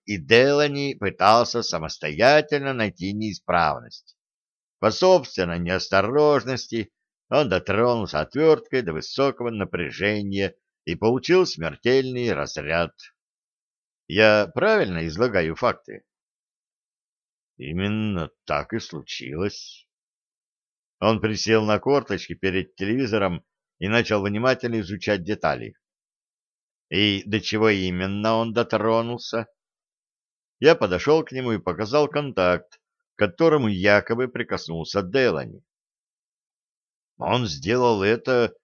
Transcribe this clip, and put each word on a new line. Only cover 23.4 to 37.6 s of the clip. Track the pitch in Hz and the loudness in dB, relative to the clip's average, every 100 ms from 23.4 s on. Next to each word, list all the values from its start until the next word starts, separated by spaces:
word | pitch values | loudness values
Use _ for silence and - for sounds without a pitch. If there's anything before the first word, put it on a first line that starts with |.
| - _ _ - | -10 _ _ -8
и | 95 | -2
начал | 117 - 104 | -2 0 -2
внимательно | 101 104 127 127 120 113 | -2 -2 0 0 -2 -4
изучать | 90 98 - 101 | -6 -6 -2 -2
детали. | 82 104 80 65 55 - _ _ _ _ _ _ _ _ _ _ _ | -2 -2 -2 -2 -8 -18 _ _ _ _ _ _ _ _ _ _ _
«И | 92 104 98 101 | 0 0 0 -2
до | 104 | -4
чего | - 107 110 | -2 0 2
именно | 98 92 90 95 101 110 113 | 2 -2 -2 -4 -2 0 0
он | 113 | 0
дотронулся?» | 113 117 107 110 113 117 120 - 117 110 _ _ _ _ _ _ _ _ _ _ _ | -2 -2 0 0 0 -2 -8 -8 -8 -8 _ _ _ _ _ _ _ _ _ _ _
Я | 139 165 | 4 6
подошел | 101 90 143 160 | 2 0 2 2
к | 156 | 0
нему | 131 123 | -6 -4
и | 104 | -2
показал | 92 87 107 147 147 | -4 -4 -2 0 0
контакт, | 147 143 95 90 87 - _ _ _ _ - | -2 -4 0 2 0 -4 _ _ _ _ -2
к | |
которому | 104 - 165 151 110 | -2 2 2 4 2
якобы | 95 101 101 - 117 127 | 2 4 4 2 -2 -4
прикоснулся | 117 113 95 - 82 80 101 | -6 -6 -6 -6 -10 -6 -4
Делани. | 92 135 120 76 58 - _ _ _ _ _ _ _ _ _ _ _ _ _ _ _ - | -2 0 2 0 -6 -14 _ _ _ _ _ _ _ _ _ _ _ _ _ _ _ -8
«Он | 80 120 110 | -2 -2 -2
сделал | 71 | -4